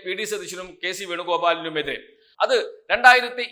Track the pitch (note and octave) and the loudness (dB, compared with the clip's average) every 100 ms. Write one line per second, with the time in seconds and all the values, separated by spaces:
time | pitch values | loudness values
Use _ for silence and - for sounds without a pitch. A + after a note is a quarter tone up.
0 | F3+ G3 G#3+ G3+ F3+ F#3 F#3 - F3 F#3 | -8 -8 -6 -8 -8 -12 -14 -10 -8 -8
1 | F#3+ F3 F3 E3+ E3+ E3 E3 D#3 C#3+ A2+ | -8 -6 -2 0 0 0 -2 -6 -4 -6
2 | - _ _ - A3+ B3 - - - G#3+ | -12 _ _ -8 -2 0 -2 -8 -4 6
3 | B3 B3+ A#3+ B3 A#3 | 8 8 6 -6 -10